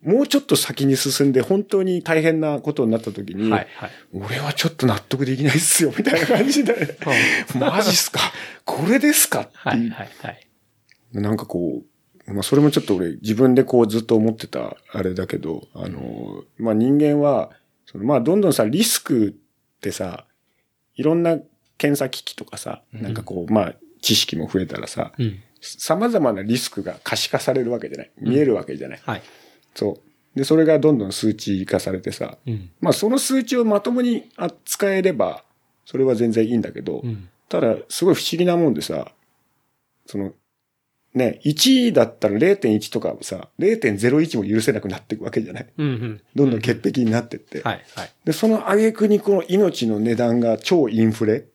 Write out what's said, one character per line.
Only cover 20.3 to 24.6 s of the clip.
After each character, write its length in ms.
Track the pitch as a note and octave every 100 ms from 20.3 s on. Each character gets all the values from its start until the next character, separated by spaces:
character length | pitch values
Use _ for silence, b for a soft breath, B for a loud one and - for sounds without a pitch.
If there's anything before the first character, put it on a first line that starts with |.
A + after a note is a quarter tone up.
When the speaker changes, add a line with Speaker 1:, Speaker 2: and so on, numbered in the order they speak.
| _ _ _ _ _ _ -
Speaker 1:
い 80 |
ろ 120 | D3+ E3
ん 80 |
な 160 | E3+ D#3+ - _ _ _
検 200 | D3 C#3+
査 120 | C3+
機 120 | -
器 140 | - -
と 100 | -
か 120 | -
さ、 260 | - - _
Speaker 2:
う 40 | A2+
ん。 40 |
Speaker 1:
な 80 | G#2+
ん 40 |
か 100 | A2
こ 220 | G#2 F#2+ E2+
う、 20 |
ま 160 | G#2+ F2+
あ、 80 | - - _
知 140 | - G#2
識 200 | - -
も 120 | D#2
増 140 | F#2+